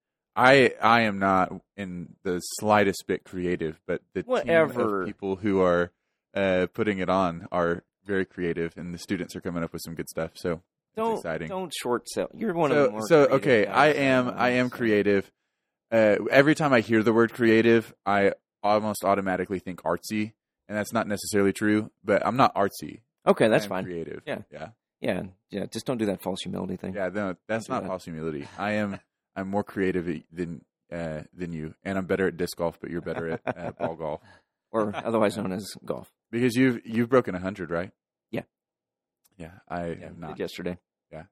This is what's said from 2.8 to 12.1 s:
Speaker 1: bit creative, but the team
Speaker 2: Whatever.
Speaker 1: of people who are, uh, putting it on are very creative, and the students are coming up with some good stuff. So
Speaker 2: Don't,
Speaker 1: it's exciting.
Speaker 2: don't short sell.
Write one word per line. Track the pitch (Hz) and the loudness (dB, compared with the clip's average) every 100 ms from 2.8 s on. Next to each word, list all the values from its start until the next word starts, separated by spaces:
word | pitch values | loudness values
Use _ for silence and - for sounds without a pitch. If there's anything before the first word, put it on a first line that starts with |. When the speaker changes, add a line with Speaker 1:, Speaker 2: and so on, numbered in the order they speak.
| 101 90 - | 4 0 -4
Speaker 1:
bit | 95 | -6
creative, | - 92 87 90 82 80 - | -6 -6 -4 -2 -4 -8 -8
but | 87 _ | -8 _
the | 95 | -8
team | 147 | -2
Speaker 2:
Whatever. | 247 123 165 160 120 113 101 | -2 2 2 2 0 -2 -2
Speaker 1:
of | 92 | -4
people | - 98 95 | -6 -4 -2
who | 104 95 | 0 2
are, | 90 87 87 _ _ _ _ | 4 4 0 _ _ _ _
uh, | 98 98 92 90 | -2 0 2 0
putting | - 107 98 | -2 -2 -2
it | 90 | 0
on | 92 92 85 101 | 0 0 -2 -6
are | 87 85 87 - _ | -2 0 -2 -8 _
very | 95 98 95 | -4 -4 -4
creative, | - 87 80 82 - | -4 -4 -2 -6 -8
and | 85 | -12
the | 87 | -10
students | - 98 85 90 | -6 -6 -6 -8
are | |
coming | 95 85 | -8 -6
up | 82 | -6
with | 85 | -8
some | - | -12
good | 82 78 | -10 -10
stuff. | - 82 | -6 -8
So | - 90 82 _ _ _ - | -6 -6 -6 _ _ _ -6
Speaker 2:
Don't, | 226 | -4
Speaker 1:
it's | 214 | -4
exciting. | 85 78 80 | -6 -6 -6
Speaker 2:
don't | 190 185 | -8 -8
short | - - 120 | -6 -2 -4
sell. | - | -4